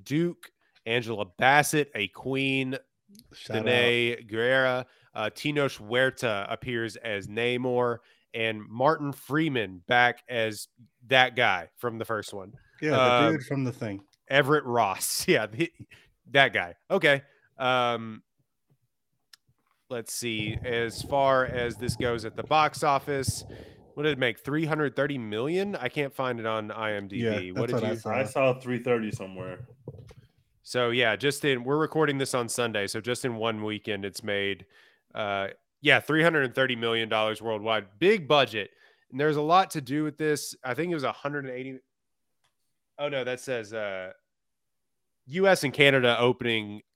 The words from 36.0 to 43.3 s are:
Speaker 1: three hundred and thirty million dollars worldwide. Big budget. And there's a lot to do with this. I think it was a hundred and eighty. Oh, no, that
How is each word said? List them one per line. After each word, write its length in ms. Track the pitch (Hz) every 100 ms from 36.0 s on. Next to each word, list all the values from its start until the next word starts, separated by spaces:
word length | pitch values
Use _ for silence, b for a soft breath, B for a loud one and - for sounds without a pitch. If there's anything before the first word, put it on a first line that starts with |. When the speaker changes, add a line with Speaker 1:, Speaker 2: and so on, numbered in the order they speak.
Speaker 1:
three 200 | - 156
hundred 220 | 170 156
and 100 | 131
thirty 220 | 123 131 120
million 320 | 117 113 110
dollars 340 | 110 110 107
worldwide. 440 | 113 107 107 110 98 -
Big 300 | 175 220 143
budget. 420 | 147 123 110 95 b b b b
And 80 | 131
there's 180 | 151 147
a 40 |
lot 300 | 151 180 190
to 100 | 160
do 220 | 123 147
with 140 | 151 147
this. 360 | 156 147 - - 131
I 80 |
think 180 | 123 175
it 40 | 165
was 100 | 127
a 60 |
hundred 320 | - 143 147 135
and 80 |
eighty. 260 | 123 131 131 _ _ _ _ _ _ _ _ _ _ _ -
Oh, 80 | 147
no, 160 | 139
that 160 | 123